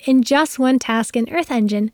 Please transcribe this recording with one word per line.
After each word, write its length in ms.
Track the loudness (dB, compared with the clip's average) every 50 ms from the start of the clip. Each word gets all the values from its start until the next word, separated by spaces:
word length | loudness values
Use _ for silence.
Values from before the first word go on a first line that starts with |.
| 0 2
in 140 | 2 2
just 360 | 4 4 2 2 0 0 -2 0
one 220 | 0 2 2 0
task 360 | 0 0 -2 -2 -2 -2 -2
in 140 | -4 -4 -2
Earth 200 | -2 -4 -4 -2
Engine 420 | -2 0 0 0 0 -2 -2 -4